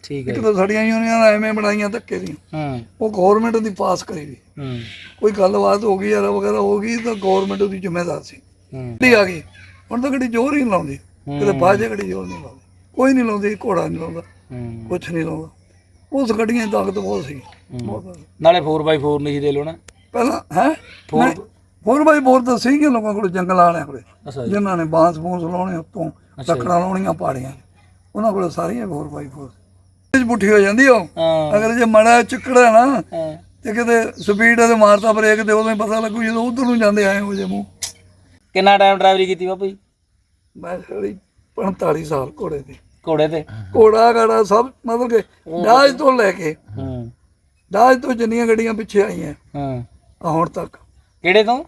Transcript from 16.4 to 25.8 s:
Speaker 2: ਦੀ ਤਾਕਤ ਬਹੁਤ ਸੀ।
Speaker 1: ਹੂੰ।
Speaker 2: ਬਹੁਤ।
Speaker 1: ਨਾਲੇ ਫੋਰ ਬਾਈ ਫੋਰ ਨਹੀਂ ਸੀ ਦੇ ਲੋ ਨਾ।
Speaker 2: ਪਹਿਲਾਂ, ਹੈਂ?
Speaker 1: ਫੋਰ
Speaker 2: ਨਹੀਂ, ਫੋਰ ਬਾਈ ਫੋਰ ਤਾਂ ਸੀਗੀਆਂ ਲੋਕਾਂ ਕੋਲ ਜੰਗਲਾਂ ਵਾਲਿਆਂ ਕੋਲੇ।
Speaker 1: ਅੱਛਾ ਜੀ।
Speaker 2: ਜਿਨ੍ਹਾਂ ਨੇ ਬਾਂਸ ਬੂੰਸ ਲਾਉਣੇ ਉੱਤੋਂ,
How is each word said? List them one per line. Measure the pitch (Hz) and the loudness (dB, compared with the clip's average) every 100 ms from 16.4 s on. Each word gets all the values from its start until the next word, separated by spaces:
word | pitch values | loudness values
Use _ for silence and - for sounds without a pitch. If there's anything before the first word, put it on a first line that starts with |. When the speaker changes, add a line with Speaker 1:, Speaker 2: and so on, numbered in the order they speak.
| 226 240 220 | 0 -2 -2
Speaker 2:
ਦੀ | |
ਤਾਕਤ | 208 196 196 | -2 -2 -4
ਬਹੁਤ | 190 202 139 | -6 -6 -8
ਸੀ। | 143 - - _ | -14 -18 -20 _
Speaker 1:
ਹੂੰ। | 123 | -10
Speaker 2:
ਬਹੁਤ। | 120 107 185 175 - _ | -10 -10 -12 -20 -20 _
Speaker 1:
ਨਾਲੇ | 156 175 | 2 2
ਫੋਰ | 151 156 | 0 -2
ਬਾਈ | 151 156 | 0 0
ਫੋਰ | 143 147 | 0 -2
ਨਹੀਂ | 147 | -2
ਸੀ | 143 | -2
ਦੇ | 143 | -2
ਲੋ | 143 | -2
ਨਾ। | 147 165 - _ _ | -6 -12 -20 _ _
Speaker 2:
ਪਹਿਲਾਂ, | 240 240 - - | -2 -2 -2 -4
ਹੈਂ? | - 262 311 - - - | 0 0 0 -10 -20 -6
Speaker 1:
ਫੋਰ | 151 254 | 0 0
Speaker 2:
ਨਹੀਂ, | - - _ _ _ 208 | 0 -14 _ _ _ 0
ਫੋਰ | 277 | 2
ਬਾਈ | 311 302 | 4 4
ਫੋਰ | 262 254 | 4 2
ਤਾਂ | 247 226 | 2 -2
ਸੀਗੀਆਂ | 233 285 302 | 2 2 2
ਲੋਕਾਂ | 240 214 | 0 -2
ਕੋਲ | 208 196 | -2 -2
ਜੰਗਲਾਂ | 180 180 185 175 | -2 0 4 4
ਵਾਲਿਆਂ | 170 143 | 2 -6
ਕੋਲੇ। | 135 - _ - | -14 -18 _ -16
Speaker 1:
ਅੱਛਾ | - 214 | -10 -4
ਜੀ। | |
Speaker 2:
ਜਿਨ੍ਹਾਂ | 202 202 175 | -2 -2 -2
ਨੇ | |
ਬਾਂਸ | 160 165 165 156 | -2 2 2 0
ਬੂੰਸ | 165 180 | -6 -6
ਲਾਉਣੇ | 165 180 185 | -4 -4 -4
ਉੱਤੋਂ, | 170 | -6